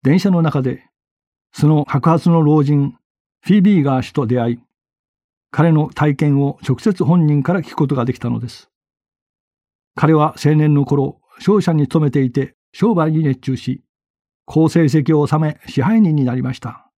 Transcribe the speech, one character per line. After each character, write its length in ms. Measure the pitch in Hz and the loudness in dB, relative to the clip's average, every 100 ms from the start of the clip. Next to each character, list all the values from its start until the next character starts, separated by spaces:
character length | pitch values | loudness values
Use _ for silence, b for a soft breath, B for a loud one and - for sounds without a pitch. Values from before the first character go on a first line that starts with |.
電 160 | 131 175 | 2 2
車 120 | 202 | 2
の 100 | 175 | 0
中 220 | 156 143 | 0 -2
で、 240 | 131 - _ _ _ _ _ _ _ | -4 -6 _ _ _ _ _ _ _
そ 160 | - 151 | -2 2
の 160 | 151 147 | 2 0
白 320 | 143 165 165 | -2 0 2
髪 140 | 180 | 2
の 100 | 165 | 2
老 220 | 151 151 | 4 2
人、 320 | 143 147 143 - _ _ _ _ | 2 0 -2 -8 _ _ _ _
フ 80 | - | 0
ィ 80 | 202 | 2
ー 40 | |
ビ 180 | 190 190 | 4 2
ー 20 | |
ガ 160 | 139 127 | 0 -2
ー 40 | |
氏 120 | 120 | -4
と 120 | - 117 | -4 -2
出 140 | 123 | -2
会 140 | 117 | -2
い、 40 | 120 _ _ _ _ _ _ _ _ _ | -4 _ _ _ _ _ _ _ _ _
彼 220 | - 165 | 0 2
の 180 | 156 151 | 2 0
体 260 | - 151 139 | -2 -2 0
験 240 | 147 139 | 0 0
を 180 | 143 - - | -2 -4 -6
直 120 | 127 | -2
接 260 | 226 185 | -2 0
本 220 | 123 175 156 | 0 2 2
人 160 | 147 | 0
か 100 | 135 | 0
ら 80 | 185 | -4
聞 100 | - | -6
く 60 | - | -4
こ 100 | 139 | -2
と 80 | |
が 120 | 135 120 | 0 -4
で 80 | |
き 40 | 123 | -4
た 120 | 120 | -6
の 100 | 117 | -6
で 80 | 120 | -8
す。 220 | - _ _ _ _ _ _ _ _ _ _ _ _ _ | -16 _ _ _ _ _ _ _ _ _ _ _ _ _
彼 200 | - 156 | -2 2
は 200 | 156 147 - | 2 0 0
青 120 | 147 | 0
年 180 | 151 151 | 2 2
の 140 | 143 135 | 2 0
頃、 340 | 143 139 - _ - | -2 -2 -8 _ -6
商 220 | - 208 | 0 0
社 140 | 175 | 2
に 120 | 156 147 | 0 0
勤 160 | 165 | 0
め 60 | 147 | 0
て 120 | 143 | 0
い 100 | 131 | -2
て、 220 | 131 131 _ _ | -2 -6 _ _
商 220 | - 214 | -2 0
売 180 | 190 156 | 0 0
に 100 | 156 | 0
熱 200 | 151 131 | -2 -2
中 140 | - 127 | -6 -6
し、 260 | - 127 _ _ _ _ _ _ - | -6 -10 _ _ _ _ _ _ -4
好 240 | 156 160 | 0 2
成 140 | 170 | 2
績 320 | 156 156 143 156 | 2 2 2 0
を 100 | 143 | 0
収 100 | 156 | -2
め、 240 | 156 151 - | -2 -6 -8
支 160 | - | -4
配 180 | 131 226 | 0 2
人 160 | 190 151 | 2 2
に 80 | |
な 100 | 127 | -2
り 80 | 127 | -2
ま 120 | 127 | -6
し 60 | 127 | -8
た。 260 | - - _ | -14 -16 _